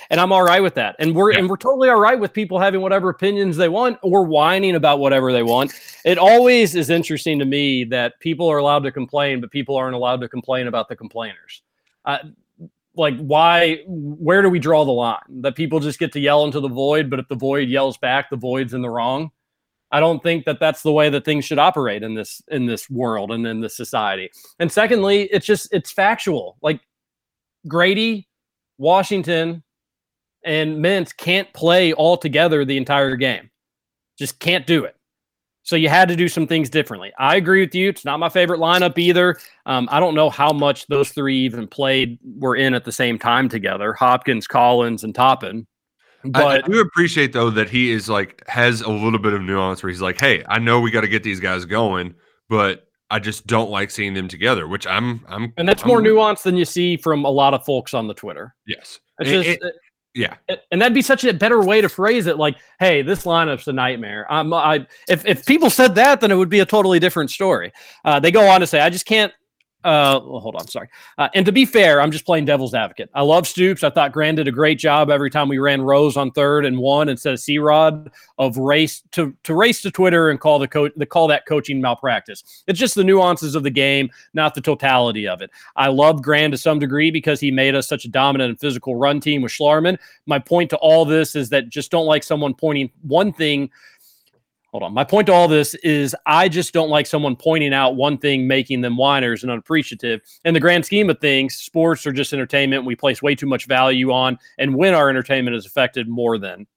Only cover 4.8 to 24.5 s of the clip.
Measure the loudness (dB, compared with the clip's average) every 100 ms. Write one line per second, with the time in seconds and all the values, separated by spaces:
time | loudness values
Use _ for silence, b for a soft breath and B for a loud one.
4.8 | 2 2 2 2 2 0 2 0 0 -6
5.8 | B B -2 4 6 8 6 6 4 0
6.8 | 0 0 -2 -4 -4 -2 -2 0 0 -2
7.8 | -2 -2 -4 -4 -6 -2 0 2 2 0
8.8 | -2 -6 -6 -4 -2 -4 -8 -8 -4 -4
9.8 | -4 -4 -2 -4 -6 -10 -6 -4 -4 -6
10.8 | -6 -10 -16 -12 -12 -14 -20 -20 _ _
11.8 | _ _ -8 -8 -8 _ _ -20 -20 _
12.8 | _ -2 -2 -2 0 4 4 4 2 0
13.8 | -8 -12 -10 -6 2 4 4 2 2 2
14.8 | 2 0 -2 -4 -8 -8 -6 -4 -4 -2
15.8 | -4 -4 -6 -2 2 2 2 -2 -6 -4
16.8 | 0 0 -2 -6 -8 -6 -4 -2 -2 0
17.8 | -2 -2 -2 -2 -2 -8 -6 -6 -6 -6
18.8 | -6 -4 -4 -4 -6 _ _ _ _ _
19.8 | _ 0 2 0 -2 -4 -4 -2 -2 -2
20.8 | 0 2 2 0 -2 -4 -2 2 2 2
21.8 | -2 -4 -8 -10 -10 -16 -10 -6 -4 -6
22.8 | -8 -6 -4 -4 -6 -6 -6 -6 -10 -12
23.8 | -8 -4 -4 -6 -10 -16 b